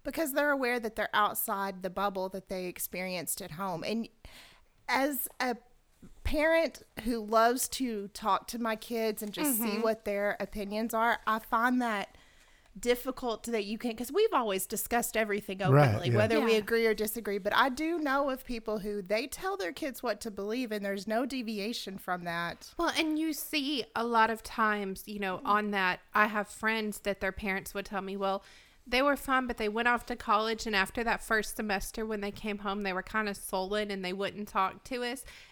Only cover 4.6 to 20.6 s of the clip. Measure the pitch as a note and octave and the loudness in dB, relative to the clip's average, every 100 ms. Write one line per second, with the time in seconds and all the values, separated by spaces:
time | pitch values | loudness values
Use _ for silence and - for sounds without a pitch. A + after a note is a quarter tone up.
4.6 | _ _ - B3+ C#4 C#4 - - B3+ A#3+ | _ _ -2 2 2 0 -6 -4 -2 -4
5.6 | - _ _ _ - - - D4 D#4 E4 | -8 _ _ _ -20 -6 0 4 6 6
6.6 | D4+ - - - A3+ A#3 G#3 A3+ A#3 B3 | 4 -2 -16 -6 -2 -2 4 6 6 4
7.6 | - - B3+ G#3+ G3+ - A3 F#3+ - A#3 | -2 -2 -2 -2 -6 -4 0 0 0 -4
8.6 | A#3 A3 - A#3 A3 G#3 G#3 - D4+ A3+ | -2 -4 -4 -2 0 -2 -6 -2 0 2
9.6 | A3+ G#3 A3+ A3 - G3+ G3+ - G3 G#3+ | 0 2 2 0 -2 0 0 -2 -4 -6
10.6 | G3+ G#3+ A3+ A3+ A#3 A3 - G#3+ - A#3 | -4 -2 -2 2 2 2 0 -2 0 2
11.6 | A#3+ B3+ A#3+ G#3 - - - - - - | 4 4 2 -2 -4 -12 -20 -20 -20 -20
12.6 | _ F#3+ A#3+ A#3+ - B3+ B3 G#3+ - A#3 | _ -2 0 2 0 -4 -4 -4 -2 -2
13.6 | G3 G#3+ B3 A3 B3 D#4+ A4 D#4 A3+ F#3+ | -2 -4 -4 -4 -2 2 4 4 2 0
14.6 | - A3 - A#3 A3+ A3+ A3 G#3 G#3 F#3+ | -2 -4 0 0 2 0 0 0 -2 0
15.6 | F#3+ C#3 D3 G#3 - A#2+ A3 A3+ A3+ A3 | 6 8 8 4 4 4 6 4 4 4
16.6 | G#3 A#3 A3+ G#3+ G#3+ A#3 G#3+ G3+ G3 - | 4 2 4 2 -2 -4 -4 -2 2 4
17.6 | C4 B3+ D#4 E4+ D4 C#4 C#4 B3+ - A#3 | 4 2 -2 0 0 2 0 -2 -6 -6
18.6 | A3 G#3+ G3+ G#3 F3+ G#3+ C4+ - F#4+ G4 | -4 -4 -2 -6 -2 -2 -2 -4 -4 -2
19.6 | F4+ C#4+ D4+ - B3 G#3 A#3 G3 G3+ A#3+ | -4 -4 -6 -4 -4 -4 -6 -6 -4 -2